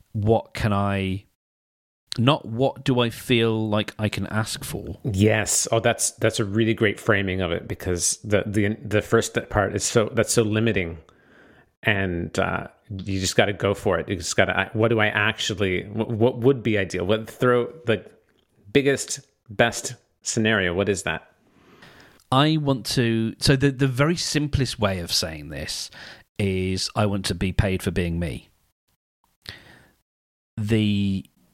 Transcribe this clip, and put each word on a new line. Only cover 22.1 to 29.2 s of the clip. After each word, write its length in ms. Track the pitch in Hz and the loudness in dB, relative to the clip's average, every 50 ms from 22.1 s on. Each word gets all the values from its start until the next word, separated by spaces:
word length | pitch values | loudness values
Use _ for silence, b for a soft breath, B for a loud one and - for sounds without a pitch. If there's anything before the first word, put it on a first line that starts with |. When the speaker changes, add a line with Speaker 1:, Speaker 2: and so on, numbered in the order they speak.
| B B B _ 127 | B B B _ 4
Speaker 1:
I 220 | 131 147 156 160 | 4 6 4 2
want 300 | 156 147 139 135 117 98 | 2 2 0 0 0 -2
to, 480 | - - 135 120 117 113 113 113 113 - - | -2 0 2 2 2 2 2 0 -2 -4 0
so 180 | - - 143 | 2 2 4
the, 140 | 131 139 143 | 4 4 0
the 180 | 131 120 139 135 | 2 2 0 0
very 260 | 123 120 143 160 180 | 2 2 2 0 0
simplest 640 | 165 - - - 151 151 143 - 147 127 - - - | -2 -4 -2 -2 -2 -2 0 0 0 0 -2 -2 -2
way 200 | 110 98 95 92 | -2 -2 0 -2
of 120 | 85 85 | -4 -2
saying 380 | - - 90 87 80 76 73 78 | -2 -2 -2 -4 -8 -12 -12 -12
this 420 | 76 69 - - - - - - B B B B B B B B _ - | -10 -10 -8 -8 -8 -10 -10 -12 B B B B B B B B _ -2
is 500 | 104 98 95 92 92 95 92 92 - - - | 0 0 0 0 0 -2 -2 -2 -4 -4 -2
I 100 | - 107 | 0 0
want 200 | 104 101 101 95 | 0 0 -2 -4
to 100 | - 95 | -4 -4
be 160 | 85 104 92 | -2 -2 0
paid 320 | 90 - - 98 95 92 - | 2 2 2 2 -2 -2 -2
for 80 | 98 | -2
being 280 | 85 95 90 85 85 85 | -2 -2 -2 -2 -2 -2
me. 280 | 85 78 62 - - _ _ _ _ _ _ _ _ _ _ _ _ _ _ _ | -4 -4 -6 -10 -12 _ _ _ _ _ _ _ _ _ _ _ _ _ _ _